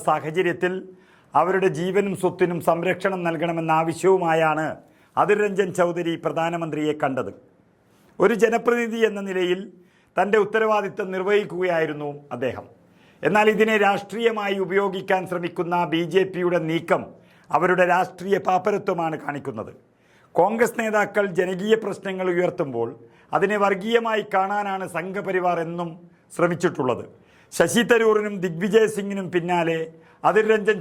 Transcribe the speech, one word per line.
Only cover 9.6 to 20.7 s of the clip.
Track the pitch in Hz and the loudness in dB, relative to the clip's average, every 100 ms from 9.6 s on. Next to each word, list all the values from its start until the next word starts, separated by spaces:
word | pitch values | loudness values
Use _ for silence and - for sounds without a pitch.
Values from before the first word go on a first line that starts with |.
| 202 - _ _ _ - | -4 -16 _ _ _ -2
തൻ്റെ | 190 214 | 2 2
ഉത്തരവാദിത്തം | 202 220 220 208 196 160 190 | 2 2 2 0 -2 -6 -6
നിർവഹിക്കുകയായിരുന്നു | 185 185 208 180 170 180 165 160 147 147 143 - | -4 2 2 0 -2 0 0 0 -4 -8 -10 -12
അദ്ദേഹം. | 123 131 110 - - _ _ _ _ 151 | -6 -4 -4 -12 -20 _ _ _ _ 0
എന്നാൽ | 208 214 | 4 4
ഇതിനെ | 208 220 214 202 | 4 4 4 2
രാഷ്ട്രീയമായി | 196 - 214 233 214 202 196 | 0 -4 -2 -2 0 -4 -2
ഉപയോഗിക്കാൻ | 180 196 202 185 - 190 160 | -2 0 0 -2 -2 -2 -2
ശ്രമിക്കുന്ന | 175 170 175 170 175 170 | -6 -6 -6 -4 -2 0
ബി | 165 170 | -2 0
ജെ | 190 190 | -2 -2
പിയുടെ | 180 175 170 160 | -2 0 0 0
നീക്കം | 165 165 170 113 - _ _ - 151 | -4 0 -2 -2 -16 _ _ -2 0
അവരുടെ | 175 180 180 | 2 4 4
രാഷ്ട്രീയ | 175 180 - 180 190 - | 2 0 -6 -2 -2 0
പാപ്പരത്വമാണ് | 185 214 202 202 175 165 156 | 0 0 -2 -2 -2 -2 -6
കാണിക്കുന്നത്. | - 143 131 110 92 - _ _ _ _ _ - | -8 -10 -8 -10 -10 -14 _ _ _ _ _ 0
കോൺഗ്രസ് | 185 226 233 | 2 2 0